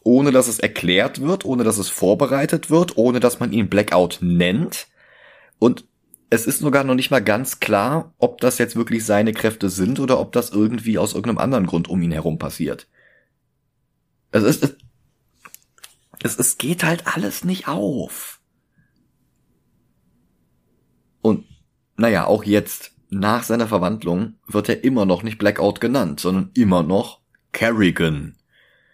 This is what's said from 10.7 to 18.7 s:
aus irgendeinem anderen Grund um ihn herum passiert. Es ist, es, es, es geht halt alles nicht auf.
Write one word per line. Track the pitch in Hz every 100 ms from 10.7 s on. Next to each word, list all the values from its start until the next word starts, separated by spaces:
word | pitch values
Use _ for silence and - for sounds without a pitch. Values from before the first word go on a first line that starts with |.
| 117 113 101
aus | 107
irgendeinem | - 113 107
anderen | 110 131 90
Grund | 85 85
um | 92
ihn | 85
herum | 78 82 80
passiert. | 69 - 73 - - _ _ _ _ _ _ _ _ _ _ _ _ _ _
Es | 107
ist, | 107 -
es, | 143 - - _ _ _ _ _ - - _ _ - _ _ -
es, | 120 113
es | - -
geht | 127 175 170
halt | 170 160
alles | 156 208 -
nicht | 175 185 -
auf. | 160 202 143 - - - - _ _ _